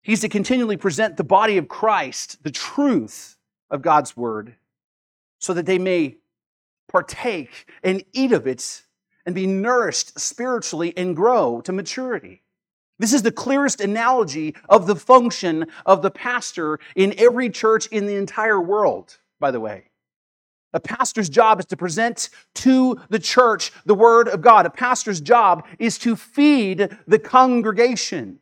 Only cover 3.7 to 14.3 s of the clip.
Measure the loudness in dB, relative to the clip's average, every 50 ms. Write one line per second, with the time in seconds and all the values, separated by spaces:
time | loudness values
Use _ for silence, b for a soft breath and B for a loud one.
3.7 | -10 -6 0 2 2 2 0 -2 -10 -8 -8 -6 -6 -8 -10 -14 -20 _ _ _
4.7 | _ _ _ _ _ _ _ _ _ _ _ _ _ _ -8 -6 -4 -4 -2 -2
5.7 | -2 -2 0 0 0 0 -2 -4 -6 _ _ _ _ _ _ _ _ _ _ _
6.7 | _ _ _ _ -4 -4 -4 -4 -14 -8 -8 -8 -6 -8 -10 -14 -18 -20 -20 b
7.7 | b b b -4 -4 -4 -6 _ _ -4 0 2 2 0 0 -2 -6 -6 -8 -14
8.7 | -14 -16 _ _ _ _ _ _ _ _ _ -8 -6 -4 -2 -2 -2 -2 0 0
9.7 | 0 0 0 0 -4 -6 -8 -8 _ -10 -10 -10 -8 -6 -6 -4 -4 -4 -6 -8
10.7 | -6 -6 -6 -6 -4 -6 -6 -6 -4 0 2 2 2 2 2 0 -2 -6 -6 -8
11.7 | -8 -8 -8 -8 -10 -10 -8 -8 -8 -8 -10 -14 -20 _ _ _ _ _ _ _
12.7 | _ _ _ _ _ _ -2 0 0 2 2 0 -2 -4 -4 -2 0 0 0 0
13.7 | -2 -2 -4 -4 -4 -2 0 0 2 0 0 -2